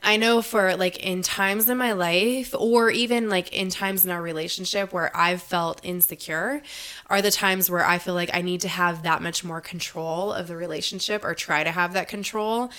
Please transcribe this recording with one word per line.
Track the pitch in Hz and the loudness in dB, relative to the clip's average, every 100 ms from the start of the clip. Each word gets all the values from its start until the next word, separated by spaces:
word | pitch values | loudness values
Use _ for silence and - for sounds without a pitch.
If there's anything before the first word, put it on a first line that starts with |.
I | 208 214 | 2 4
know | 226 233 | 6 4
for, | 220 220 190 180 | 2 2 2 2
like, | 185 - | 0 -2
in | 190 185 | -4 -2
times | 180 - 196 208 220 | -2 0 0 2 2
in | 254 | 2
my | 240 | 0
life, | 196 175 175 220 254 247 - | 0 2 4 4 0 -2 0
or | 226 233 226 | 4 4 4
even, | - 240 240 220 | 4 2 2 2
like, | 185 180 | 0 0
in | - 190 | -2 -4
times | - 190 190 | -2 -2 0
in | 190 | 0
our | 175 | -2
relationship | 170 156 170 - 180 202 196 | -4 -4 -4 -6 -4 -2 -2
where | 185 160 170 | -2 -2 2
I've | 170 180 | 2 2
felt | - 175 165 - | -2 -2 0 -4
insecure, | - 180 - 160 - 160 208 294 - - - - - | -6 0 0 0 -6 -2 -2 -4 -8 -12 -12 -12 0
are | 196 | 2
the | 202 | 4
times | - 196 185 180 | 4 4 2 2
where | 175 175 | 2 4
I | 175 | 2
feel | 185 | 2
like | 175 170 | -2 0
I | 175 | 0
need | 180 180 | 0 0
to | 185 | -2
have | 175 175 165 | 0 0 0
that | 165 160 | 0 0
much | 170 165 | 0 -4
more | 170 165 | -4 -8
control | - 170 - 175 165 165 202 | -8 -8 -8 -6 -4 -2 -2
of | - 170 | -4 -6
the | 165 | -6
relationship | 175 156 - 190 - 208 | -6 -4 -4 -4 -2 -2
or | 185 | -2
try | 165 - 151 | -4 -2 0
to | 156 | 0
have | 170 175 | 0 0
that | 190 165 | 0 -4
control. | 208 190 214 214 233 247 | -6 -6 -2 0 0 -2